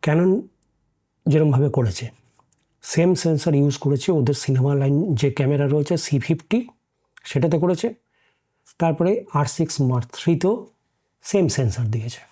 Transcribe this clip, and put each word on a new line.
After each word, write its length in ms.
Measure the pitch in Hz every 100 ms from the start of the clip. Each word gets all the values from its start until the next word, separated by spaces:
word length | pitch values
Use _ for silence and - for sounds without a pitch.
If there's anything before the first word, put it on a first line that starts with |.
Canon 400 | - 156 180 196 - _ _ _ _ _ _ _ -
যেরমভাবে 440 | 151 156 131 143
করেছে, 420 | 139 117 92 113 - _ _ _ _ _ _
সেম 340 | - - 175 180
সেন্সর 400 | 170 156 170 143
ইউজ 220 | 143 139
করেছে 340 | 139 139 -
ওদের 220 | 165 123
সিনেমা 420 | 143 - 131 135 143
লাইন 400 | 135 143 196 127
যে 160 | 143
ক্যামেরা 360 | 135 139 143 143
রয়েছে 300 | 151 147 170
সি 220 | - 143
ফিফটি, 480 | - 160 - 226 240 _ _ _ _ _
সেটাতে 360 | - 143 160 156
করেছে। 340 | 175 180 233 220 _ _ _ _ _ _ _ _
তারপরে 480 | 170 156 175 220 190
আর 120 | 147 147
সিক্স 360 | - 165 -
Mark 240 | 131 127 -
থ্রিতেও 540 | - - 170 185 233 - _ _ _ _ _
সেম 260 | - 202 170
সেন্সর 360 | - 127 95
দিয়েছে। 360 | 113 110 113 - -